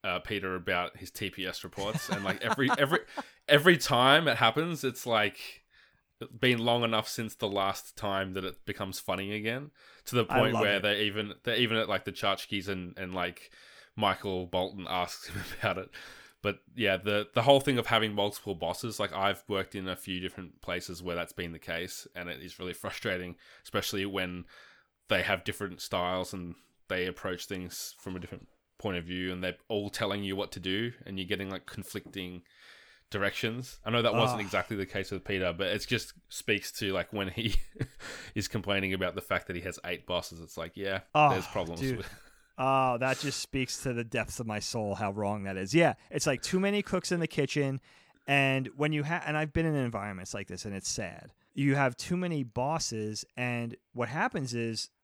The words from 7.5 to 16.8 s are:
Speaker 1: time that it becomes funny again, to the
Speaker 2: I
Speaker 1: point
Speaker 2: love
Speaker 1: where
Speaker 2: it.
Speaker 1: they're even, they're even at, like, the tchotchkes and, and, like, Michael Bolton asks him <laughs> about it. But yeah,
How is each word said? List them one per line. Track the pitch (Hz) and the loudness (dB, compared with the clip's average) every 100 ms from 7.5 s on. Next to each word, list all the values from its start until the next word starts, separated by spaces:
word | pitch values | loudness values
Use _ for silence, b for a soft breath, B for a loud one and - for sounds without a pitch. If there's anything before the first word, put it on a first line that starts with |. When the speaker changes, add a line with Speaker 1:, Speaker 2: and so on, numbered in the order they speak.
| 98 98 95 - - | 2 2 0 -10 -6
Speaker 1:
time | 104 98 95 | 0 0 0
that | 95 | -4
it | 92 - - | -6 -8 -8
becomes | - 98 90 | -6 -6 -6
funny | - 92 98 | -4 -2 -2
again, | 107 107 123 147 B B B - | -4 -2 -4 -8 B B B -2
to | 123 | 0
the | 110 | 4
Speaker 2:
I | 127 | 4
Speaker 1:
point | 110 | 4
Speaker 2:
love | 110 | 4
Speaker 1:
where | 104 101 | 4 4
Speaker 2:
it. | |
Speaker 1:
they're | 101 101 | 2 2
even, | 107 101 104 - - | 0 0 -6 -6 -2
they're | 117 | 2
even | 120 113 | 4 2
at, | 107 | 2
like, | 95 - | 0 -2
the | |
tchotchkes | 92 104 98 - 101 92 | -2 0 0 -2 -4 -4
and, | 92 90 95 | -6 -6 -8
and, | 92 92 | -6 -2
like, | 87 87 - B B B B - | -4 -4 -20 B B B B 2
Michael | 104 92 101 92 90 | 2 4 0 -2 0
Bolton | 92 92 101 87 | 0 0 -4 -2
asks | 90 87 - - | 0 -2 -4 -10
him | 98 87 | -10 -8
<laughs> | - | -2
about | 107 90 | 0 0
it. | 90 B B B B _ | -6 B B B B _
But | 104 - _ | -2 -2 _
yeah, | 123 | 0